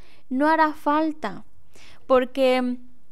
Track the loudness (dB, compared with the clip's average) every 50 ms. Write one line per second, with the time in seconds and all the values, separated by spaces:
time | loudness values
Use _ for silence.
0 | -12 -12 -12 -10 -8 -4 0 2 4 4 6 6 4 2 2 0 0 2 2 2
1 | 2 0 -2 -4 -6 -6 -6 -8 -10 -10 -10 -10 -10 -10 -12 -12 -12 -12 -12 -6
2 | 0 4 4 4 4 2 0 2 4 4 4 4 2 0 -2 -4 -8 -10 -10 -10
3 | -10 -10